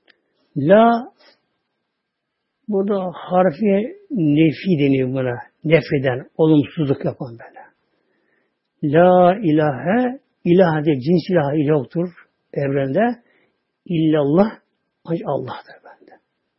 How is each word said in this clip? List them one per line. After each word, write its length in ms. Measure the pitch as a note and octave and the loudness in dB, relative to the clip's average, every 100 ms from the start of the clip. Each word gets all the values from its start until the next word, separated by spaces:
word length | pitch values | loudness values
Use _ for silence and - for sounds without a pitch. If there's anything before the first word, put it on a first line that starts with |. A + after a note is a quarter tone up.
| _ _ _ _ _ C#3+ | _ _ _ _ _ -6
La 560 | C#3+ G#3 A#3 A#3 C4 _ _ _ _ _ _ _ _ _ _ _ _ _ _ _ - | 4 4 4 2 -6 _ _ _ _ _ _ _ _ _ _ _ _ _ _ _ -6
burada 420 | G3 G3 G3 F#3 | -4 -2 -4 -6
harfi 840 | - - F3+ F#3 F#3 G#3 G3 B3 G4 _ | -10 -2 2 2 2 0 0 -2 -12 _
nefi 680 | B3 D3+ D3 D#3+ B2+ F#3+ D3+ | -2 0 4 2 0 -2 0
deniyor 300 | C#3+ C3+ B2+ | 2 2 0
buna. 300 | C3 B2+ A#2+ - _ | -2 -4 -6 -12 _
Nefreden, 600 | D3+ D#3 - D3 C3 B2 - - | 0 0 2 -2 -2 -4 -8 0
olumsuzluk 680 | D#3+ D3+ - - C#3 C3+ | 2 2 0 -4 -4 -2
yapan 340 | D#3+ - C3 A#2 | -4 -8 -14 -16
böyle. 220 | - - - _ _ _ _ _ _ _ _ _ _ _ | -20 -20 -20 _ _ _ _ _ _ _ _ _ _ _
La 540 | D3+ D#3 F3+ F3+ F3+ G#3 | 0 4 4 6 4 2
ilahe, 800 | F3 D3+ D3+ B2 D3+ A#3+ B3+ C4+ _ _ | 0 0 0 -2 -2 -2 -2 -6 _ _
ilah 400 | F3 F3 F3 D#3 | 2 4 4 2
diye 160 | D3+ C3+ | -2 -2
cins 300 | C3+ F3 - | 0 -2 0
ilah 360 | F3 C#3 D#3 C#3+ | -2 0 -2 0
yoktur 420 | D#3 A#2 E3 F3+ - _ _ _ | 0 -2 -6 -8 -10 _ _ _
evrende. 720 | D#3 C#3 C#3 C3+ D#3+ A#3+ A#3+ _ _ _ _ _ _ - | -8 -4 -4 -2 -2 -2 -4 _ _ _ _ _ _ -6
İllallah, 640 | E3 D#3+ D3+ C#3 E3 G#3+ - _ _ _ _ | -2 0 0 2 2 0 -2 _ _ _ _
ancak 240 | - E3 D#3+ | -10 -8 -6
Allah'tır 460 | C3+ B2+ - - - | -8 -8 -16 -18 -20
bende. 280 | - _ _ - _ _ _ | -20 _ _ -20 _ _ _